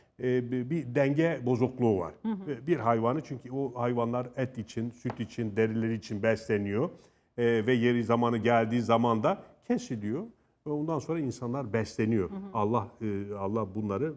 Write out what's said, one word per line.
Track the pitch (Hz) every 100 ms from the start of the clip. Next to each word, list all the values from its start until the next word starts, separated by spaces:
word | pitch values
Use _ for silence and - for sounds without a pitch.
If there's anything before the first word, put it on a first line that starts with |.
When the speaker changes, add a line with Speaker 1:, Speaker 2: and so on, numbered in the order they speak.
| _ -
Speaker 1:
e, | 127 127 120
bir, | 127 123
bir | 165 123 120
denge | 139 143 165 143 123
bozukluğu | 123 120 - 117 98
var. | 82 -
Speaker 2:
Hı | 220
hı. | 208 190
Speaker 1:
E, | 123 135
bir | 156
hayvanı, | 113 117 117 147
çünkü | 156 127 123
o | 135 139 120
hayvanlar | 120 120 117 123 127 -
et | 127 131
için, | 107 - 117
süt | 117 127 -
için, | 110 - 110 101
derileri | 110 110 113
için | 113 - 107
besleniyor. | 110 107 - 107 101 104 160 - - _ _ -
E, | 117 117 107
ve |
yeri | 127 120 120
zamanı | 120 117 120 117
geldiği | 107 117 113 120
zaman | 107 117 120 113
da | 135 196 - _ -
kesiliyor. | 240 - 120 104 131 226 - _ _ 151
Ve |
ondan | 147 156 156
sonra | - 165
insanlar | 139 - 123 131 127
besleniyor. | 113 107 - 110 113 90
Speaker 2:
Hı | 196
hı. | 196
Speaker 1:
Allah, | 113 104 117 98 -
e, | 110 98 101
Allah | 101 98 110 104 101
bunları | 107 98 156